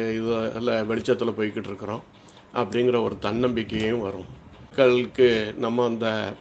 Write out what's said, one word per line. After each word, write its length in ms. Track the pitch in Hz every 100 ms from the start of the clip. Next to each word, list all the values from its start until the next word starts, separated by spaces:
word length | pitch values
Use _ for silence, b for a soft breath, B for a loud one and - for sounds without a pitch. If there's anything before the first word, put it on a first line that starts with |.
| 113 113
இது, 360 | 113 113 113
நல்ல 300 | 110 120 113
வெளிச்சத்துல 500 | 107 113 110 120 117 104
போய்கிட்டு 280 | 107 107 98
இருக்கிறோம் 380 | 98 104 113 - B B B B 123
அப்படிங்கிற 480 | 107 117 123 120
ஒரு 140 | 113 104
தன்னம்பிக்கையும் 800 | 104 113 123 113 110 110 107 120
வரும். 260 | 98 98 90 65 - -
மக்களுக்கு 920 | - - 127 123 113 - 123 110 107 107
நம்ம 280 | 117 120 120
அந்த 480 | 113 113 110 101 107